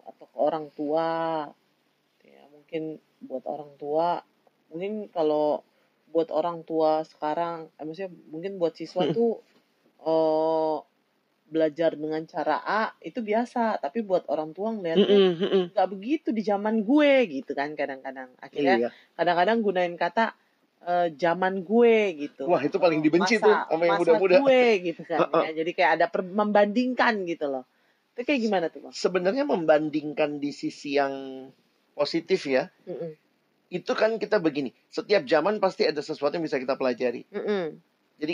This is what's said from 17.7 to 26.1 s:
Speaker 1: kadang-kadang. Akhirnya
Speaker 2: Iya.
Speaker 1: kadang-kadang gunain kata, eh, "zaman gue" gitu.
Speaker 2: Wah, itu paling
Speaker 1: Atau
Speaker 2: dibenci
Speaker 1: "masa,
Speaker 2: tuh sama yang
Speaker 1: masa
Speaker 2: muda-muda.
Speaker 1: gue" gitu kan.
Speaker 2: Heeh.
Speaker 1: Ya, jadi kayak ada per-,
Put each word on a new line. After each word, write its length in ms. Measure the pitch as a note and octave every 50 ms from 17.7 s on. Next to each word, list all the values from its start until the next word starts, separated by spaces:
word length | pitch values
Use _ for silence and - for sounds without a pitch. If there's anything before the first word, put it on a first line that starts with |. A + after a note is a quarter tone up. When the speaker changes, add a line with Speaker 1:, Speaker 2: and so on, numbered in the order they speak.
| D3+
Speaker 1:
kadang-kadang. 560 | D3 C#3+ C#3 C3+ C3+ C3 C3+ C3 C3+ C3 B2+ B2+ _
Akhirnya 360 | - C3+ - C#3+ D3 E3+ F#3+ G#3+
Speaker 2:
Iya. 120 | A#2+ - - - _ _ _ -
Speaker 1:
kadang-kadang 400 | E3+ E3+ F3 E3 F3+ G3 A3+ A#3
gunain 320 | A3 G3+ F3+ F#3 F3+ F3 F3
kata, 400 | E3 F3 F3 - A3+ A3+ - - _ _ _ _ _ _ _ _ _ -
eh, 280 | F3 F3 F3 F3 F3 D#3+
"zaman 480 | C3+ F3+ E3+ E3+ F3+ F#3 F#3 F#3+ G3
gue" 360 | F3+ D#3+ G#3 A#3 A#3+ A#3 A3+ A3 G#3+ G3+ E3+ D3
gitu. 320 | D3 C#3+ - - C#3 C#3+
Speaker 2:
Wah, 120 | F3 E3 C3
itu 160 | C#3+ - -
paling 200 | - F3 D#3+ D3+
Speaker 1:
Atau 60 | D#3 D#3
Speaker 2:
dibenci 260 | D3+ F3 F#3+ - A#3 G#3+
Speaker 1:
"masa, 80 | -
Speaker 2:
tuh 100 | G#3+ G#3 D#3+ C3+ -
sama 140 | - E3 E3+
yang 160 | E3+ F#3+ G3
Speaker 1:
masa 160 | F3 E3 - G#3+
Speaker 2:
muda-muda. 180 | F#3+ F#3+ F3+ -
Speaker 1:
gue" 200 | C#4 C4+ C4 B3+ B3 A#3+ A3+ F#3+ F3+ F3
gitu 120 | D#3+ - E3
kan. 140 | - E3+ D#3
Speaker 2:
Heeh. 220 | - - C#3+ E3 -
Speaker 1:
Ya, 60 | D#3 D#3+ D#3
jadi 100 | D#3+ E3+ E3+ -
kayak 140 | F3+ D#3+ D#3+ D#3+
ada 40 | E3+
per-, 160 | E3+